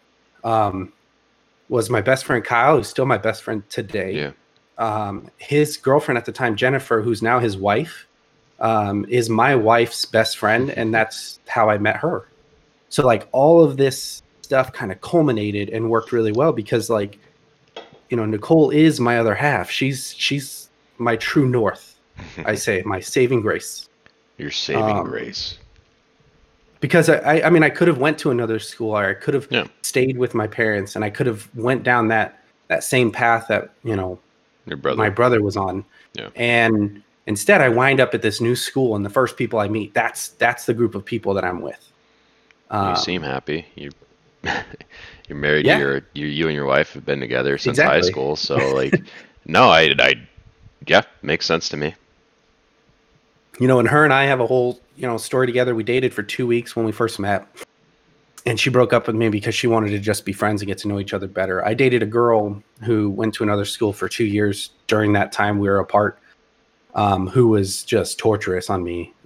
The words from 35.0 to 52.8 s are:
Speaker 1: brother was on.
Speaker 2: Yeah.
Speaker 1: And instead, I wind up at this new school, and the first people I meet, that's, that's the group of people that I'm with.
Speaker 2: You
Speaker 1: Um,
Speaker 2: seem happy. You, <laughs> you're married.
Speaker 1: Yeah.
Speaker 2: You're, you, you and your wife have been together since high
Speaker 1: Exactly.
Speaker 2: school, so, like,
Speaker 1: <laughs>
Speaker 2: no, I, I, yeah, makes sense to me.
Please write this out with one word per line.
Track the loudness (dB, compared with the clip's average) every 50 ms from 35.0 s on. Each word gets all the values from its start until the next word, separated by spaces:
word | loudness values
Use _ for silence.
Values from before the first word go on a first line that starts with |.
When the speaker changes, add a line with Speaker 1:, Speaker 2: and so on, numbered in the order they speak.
| 0 0
Speaker 1:
brother | 2 2 2 4 4 2
was | 2 0 -2 -2
on. | -4 -4 -4 -8 -10 _ _ _ _ _ -16
Speaker 2:
Yeah. | -16 -14 -12 -6
Speaker 1:
And | -2 0 2 4 4 4 4 4 2 0 -2 -4 -8 -18 _ _ _ _ -6
instead, | -6 0 4 4 6 6
I | 6 4
wind | 4 4 4 4 4 4
up | 2 2 0
at | 0
this | -2 -2 -2 0
new | 0 -2 0 -2
school, | -4 -4 -2 0 0 0 0 -2
and | -4
the | -2
first | 0 0 0 0 -2 -4
people | -6 -4 -2 -2
I | -2 0
meet, | -2 -4 -6 -4 -2
that's, | -2 -2 -2 -4 -8 -12 -14
that's | -4 0 0 0 0 0 -2
the | -4 -2
group | 0 0 -2 -2
of | -6 -8
people | -8 -8 -6 -4 -4 -2
that | -2 -2
I'm | -4 -4 -6
with. | -8 -10 -12 -14 _ _ _ _ _ _ _ _ _ _ _ _ _ _ _ _ _ -6
Speaker 2:
You | -4 -2
Speaker 1:
Um, | -2 0 -2
Speaker 2:
seem | -2 -2 -4 -4 -4
happy. | -4 -6 -6 -6 -6 -6 -6 -8 -8 -12 _
You, | -18 -16 -16 -18 _ _ _ _ _
<laughs> | _ _ _ _ -8
you're | -8 -6 -6 -8 -12 -16 -20 -20 _ -20 -20 -20 -20 -20 -20 -18 -16 -10 -4
married. | 0 0 2 2 4 4
Speaker 1:
Yeah. | 2 2
Speaker 2:
You're, | 2 0 -2 -4 -6 _ -12
you, | -10 -8 -6
you | -4 -2 -2 -2
and | -2
your | -2 -2
wife | 0 2 2 0 0 -4
have | -10 -6
been | -6 -4 -4
together | -4 -4 -4 -2 -2 -2 -2 -2
since | -2 -2 0 2
high | 2 4 4 2
Speaker 1:
Exactly. | 2 0
Speaker 2:
school, | 0 -2 -2 -4 -4
so, | -4 -4 -4 -2 -2 0 0 0
like, | -2 0 0 -2 -2 -4 -6 -20 -20 -20
Speaker 1:
<laughs> | -20 _ _ -8
Speaker 2:
no, | 0 4 6 6 8
I, | 8 8 6 6 4 4
I, | 4 4 2 0 -4 -10 _ -20 -20 _ _ _ -20 -20 _ _ -2 2
yeah, | 2 2 2 0 _ _
makes | -6 -4 -4 -2 0
sense | 0 -2 -2 -2 -4
to | -6 -4
me. | -6 -6 -6 -10 _ _ _ _ _ _ _ _ _ _ _ _ _ _ _ _